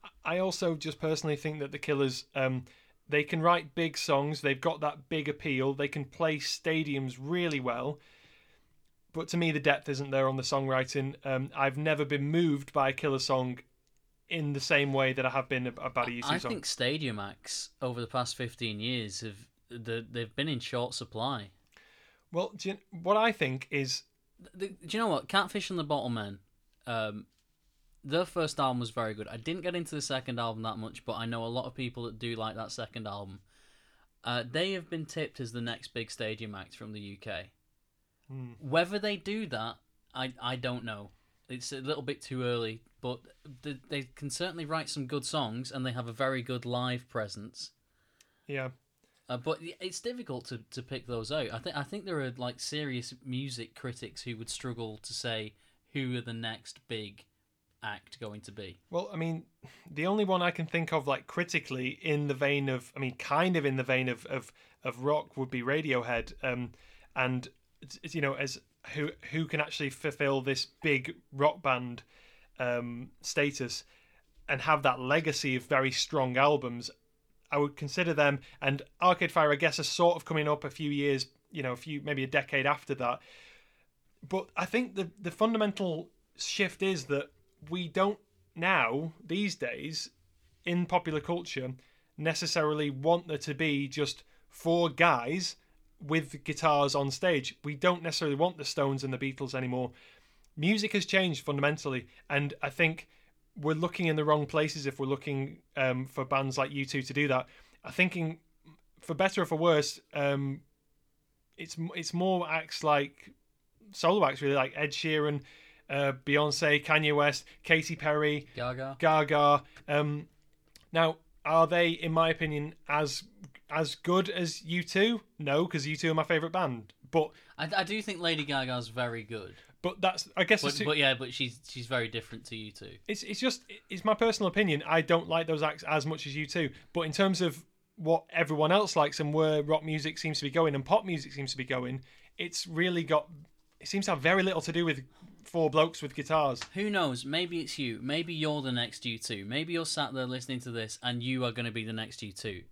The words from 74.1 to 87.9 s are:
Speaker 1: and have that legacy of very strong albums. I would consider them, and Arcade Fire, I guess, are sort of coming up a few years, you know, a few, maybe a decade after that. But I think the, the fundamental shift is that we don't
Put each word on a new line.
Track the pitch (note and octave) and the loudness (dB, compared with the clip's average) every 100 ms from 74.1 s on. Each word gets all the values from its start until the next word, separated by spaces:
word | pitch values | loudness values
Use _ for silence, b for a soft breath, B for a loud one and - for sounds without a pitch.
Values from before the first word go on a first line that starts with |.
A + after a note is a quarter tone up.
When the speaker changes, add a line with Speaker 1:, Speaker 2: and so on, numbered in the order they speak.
| b _ - - | b _ -14 -4
Speaker 1:
and | C#3 | 0
have | D#3+ D3+ | 2 4
that | C#3 B2+ | 4 2
legacy | B2+ D#3 D#3 C#3 C#3+ B2+ | 2 2 2 0 0 -2
of | |
very | - C#3 C3 | 2 2 2
strong | C3 - D#3 B2+ B2 | 0 0 0 2 4
albums. | C#3+ D3 B2 A#2+ A#2+ - _ _ _ _ _ | 6 4 0 -8 -10 -16 _ _ _ _ _
I | D3 | 0
would | D3 C#3+ | 0 -2
consider | C#3+ F#3 E3+ | -4 0 2
them, | D3+ C#3+ C#3 B B | 4 4 4 B B
and | C#3 C#3 - _ | 0 0 -4 _
Arcade | F3+ F3+ F3 | 4 4 2
Fire, | F3 D3+ | 4 6
I | D3 | 6
guess, | D#3+ D#3 | 2 2
are | |
sort | D3+ - F3 E3 | -2 4 4 4
of | - | 0
coming | D#3 D3 | 0 2
up | D3 | 0
a | C#3+ | -2
few | - D3 | -4 -2
years, | C#3+ C#3+ C3+ C3 _ _ | 2 2 2 -2 _ _
you | E3 | -6
know, | C3 | -4
a | B2 | -6
few, | D#3+ D3 | -6 -6
maybe | C#3+ C#3 | -4 -2
a | C3 | 0
decade | D3 - C#3 C3+ | 0 2 2 2
after | C#3+ - C3+ | 2 -2 -2
that. | A#2+ B2+ B B B B B B B _ _ _ - | -2 -2 B B B B B B B _ _ _ -6
But | F#3+ - - | -6 -4 -4
I | F3+ | 0
think | A#3 B3 F#3+ | 0 0 -4
the, | F3 - | -6 -8
the | E3+ | -10
fundamental | - A3 A3+ G#3 G3 F#3+ D#3+ - _ _ - | 2 2 4 2 0 -2 -2 -8 _ _ -10
shift | - - F#3+ - | -4 0 -2 0
is | F#3+ F3+ B2+ | 0 0 0
that | C#3 - _ _ _ D3 | -2 -2 _ _ _ -8
we | F3+ | -6
don't | E3+ | -2